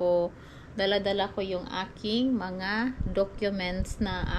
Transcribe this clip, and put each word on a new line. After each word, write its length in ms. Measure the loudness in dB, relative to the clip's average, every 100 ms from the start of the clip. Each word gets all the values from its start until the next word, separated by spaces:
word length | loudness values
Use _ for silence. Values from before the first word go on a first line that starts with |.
ko. 320 | 4 4 2 -4 -18 -18 -10
Dala-dala 560 | 0 2 4 2 2 0 -2
ko 80 | -2
yung 240 | -2 -4
aking 640 | -6 -6 -6 -2 2 2
mga 640 | 0 -2 -4 -2 0 0 0 0
documents 880 | 2 0 2 0 0 -2 -2 -2 -2
na 240 | -2 0 0